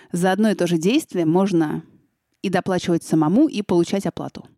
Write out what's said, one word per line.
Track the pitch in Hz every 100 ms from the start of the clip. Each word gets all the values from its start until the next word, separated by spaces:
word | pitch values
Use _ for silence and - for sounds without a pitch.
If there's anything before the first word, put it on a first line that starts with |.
| -
за | 175 185
одно | 190 220
и |
то | 185 170
же | 170
действие | 175 277 - 180 156
можно | 175 196 170 151 160 - _ _ _ _ _
и | 196
доплачивать | 185 185 180 - 165
самому, | - 160 156 208 302
и | 202
получать | 202 175 170 196 175
оплату. | - 139 - -